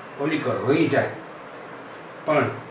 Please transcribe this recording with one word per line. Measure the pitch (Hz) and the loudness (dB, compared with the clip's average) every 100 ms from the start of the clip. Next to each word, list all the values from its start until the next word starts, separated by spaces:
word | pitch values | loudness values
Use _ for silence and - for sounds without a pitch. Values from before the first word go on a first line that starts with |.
| - - | -14 -2
ઓલી | 147 147 | 0 2
કર | 127 | 0
વહી | 107 110 160 143 | 0 4 4 6
જાય. | 135 - - - - - - - - - - - - - | 4 2 -4 -12 -14 -14 -14 -14 -14 -14 -14 -14 -6 2
પણ | 151 - - - | 4 4 -2 -12